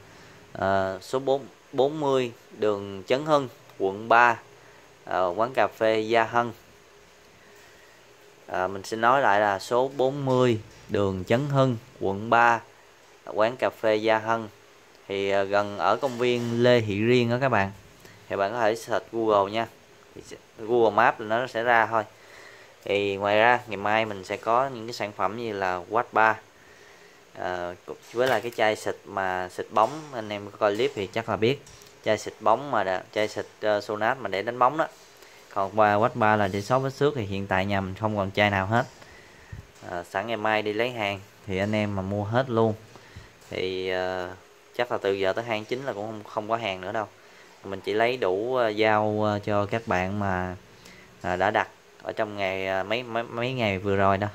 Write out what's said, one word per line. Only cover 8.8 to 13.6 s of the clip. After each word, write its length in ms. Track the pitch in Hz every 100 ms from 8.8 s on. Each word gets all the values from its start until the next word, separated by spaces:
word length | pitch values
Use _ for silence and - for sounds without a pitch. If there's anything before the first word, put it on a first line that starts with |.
xin 180 | 98 110
nói 200 | 117 135
lại 200 | 123 101
là 180 | 104 95
số 320 | - 123 131 139
bốn 280 | 127 143
mươi 360 | 135 127 127 110 - - -
đường 360 | 98 101 95
Trấn 240 | 92 117 143
Hưng, 280 | 139 135 117 - -
quận 300 | 95 98 110
ba, 300 | 117 120 117 - - - _ - - -
quán 240 | 95 110
cà 140 | 127